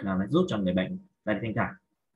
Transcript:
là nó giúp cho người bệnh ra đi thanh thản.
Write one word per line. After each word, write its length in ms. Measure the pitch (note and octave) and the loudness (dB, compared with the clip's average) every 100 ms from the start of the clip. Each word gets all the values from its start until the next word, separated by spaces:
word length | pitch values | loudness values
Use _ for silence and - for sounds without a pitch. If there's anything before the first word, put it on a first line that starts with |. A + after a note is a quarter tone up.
là 120 | G2 | 0
nó 120 | F#2+ G2 | -2 2
giúp 200 | D3+ F#3 | 2 2
cho 100 | G#2+ | 0
người 160 | F#2 | 2
bệnh 240 | F2+ F#2 - - _ | 2 0 -4 -12 _
ra 100 | - | -4
đi 60 | G#2 | -2
thanh 120 | A2+ | -2
thản. 200 | G#2+ F#2+ - _ _ _ | -2 -2 -4 _ _ _